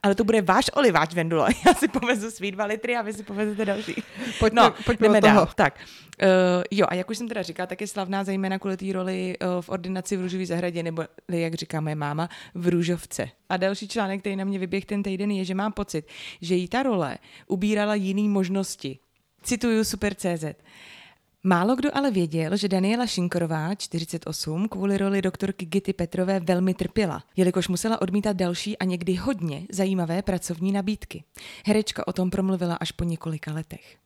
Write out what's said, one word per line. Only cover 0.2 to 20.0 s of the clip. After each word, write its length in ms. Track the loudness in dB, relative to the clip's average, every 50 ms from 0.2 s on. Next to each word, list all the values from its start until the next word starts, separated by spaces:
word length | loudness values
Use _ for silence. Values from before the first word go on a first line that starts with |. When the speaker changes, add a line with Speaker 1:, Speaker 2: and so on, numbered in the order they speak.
| 4
Speaker 1:
bude 180 | 4 4 4 4
váš 280 | 4 4 4 4 2 2
oliváč, 400 | 4 4 6 6 6 2 2 0
Vendulo. 320 | -2 -2 0 2 2 4 4 2
<laughs> 100 | 4 6
Já 80 | 4 6
si 140 | 6 2 0
povezu 420 | 0 0 0 0 0 0 -2 -8
svý 200 | -8 -6 -6 -6 -4
dva 120 | -4 -2
litry 320 | -2 -2 -4 -2 -4 -2
a 60 | -2 -2
vy 100 | -4 -8
si 100 | -10 -10
povezete 420 | -10 -4 -4 -2 -2 -2 -2 -2
další. 380 | -2 -2 -2 -4 -6 -6 -8 -8 -10 -12 -10 -10 -8 -2 2
Speaker 2:
Pojďme, 240 | 2 2 8 8 8
Speaker 1:
No, 120 | 8 6 2 -2
Speaker 2:
pojďme 220 | -2 0 4 6 6
Speaker 1:
jdeme 100 | 8 8
Speaker 2:
od 20 | 8
toho. 120 | 8 8
Speaker 1:
dál. 140 | 8 6 4 4
Tak, 240 | 2 2 2 2 -2 -20 -20 -20 -20 -20 -20 -4 _
eh, 60 | 4 6 6 6 6 4 4 2 0 0
jo, 160 | 2 2 2 2
a 60 | 2
jak 160 | -2 -4 -4
už 80 | -6 -8
jsem 100 | -6 -6
teda 140 | -6 -6 -6
říkala, 240 | -6 -6 -8 -6
tak 140 | -6 -6 -8
je 60 | -8
slavná 380 | -8 -6 -6 -4 -2 -2 -2 -2
zejména 340 | 0 -2 0 0 -2 -2 -2
kvůli 180 | -2 -4 -4
té 160 | -4 -4 -4 -4
roli, 440 | -2 -2 -2 -4 -4 -4 -4 -6 -4
eh, 60 | -2 -2 -2 -2
v 80 | -4 -4
Ordinaci 480 | -8 -6 -4 -4 -6 -6 -4 -4 -4
v 40 | -2
Růžové 260 | -2 -4 -4 -4 -4
zahradě, 360 | -2 -2 -2 -2 -2 -2 -4 -4
nebo, 220 | -4 -4 -4 -6 -8 _ -20 _ -6
jak 260 | -4 -2 -2 -2 -4
říká 260 | -6 -8 -6 -6 -4
moje 140 | -4 -4 -4
máma, 340 | -4 -4 -4 -2 -4 -4 -6 -6 -14 -20 -14 _
v 140 | -2 0 2
Růžovce. 600 | 2 2 2 0 -2 -4 -4 -10 -6 -6 -6 -6 -8 _ _ _
A 80 | -2
další 320 | 0 0 0 -2 -2 -8 -6
článek, 320 | -4 -2 -2 -2 -2 -4
který 160 | -4 -4 -4
na 80 | -2 -2
mě 140 | -2 -2 -4
vyběh 260 | -4 -2 -4 -4 -4
ten 180 | -4 -4 -4 -2
týden, 280 | -2 -2 -2 -2 -2
je, 140 | 0 -2 -2
že 100 | -2 -2
mám 180 | -2 -2 -2 -2
pocit, 320 | -4 -6 -4 -4 -6 -6 -8 -18 -18 -16 -18 -16 -12
že 140 | -2 0 0
jí 140 | 0 0 0
ta 140 | -2 0 0
role 360 | 2 2 2 0 -2 -4 -8 _ -20 -20 -20 -6
ubírala 480 | _ -2 0 2 2 2 2 2 2 0
jiný 340 | 0 0 0 0 2 2 2
možnosti. 680 | 4 2 2 2 0 -2 -2 -4 -6 -8 -8 -10 -10 -10 _ _ _ _ _ _ _ _ -4
Cituju 420 | -2 -2 0 2 2 4 4 2
Super 300 | 0 -2 -2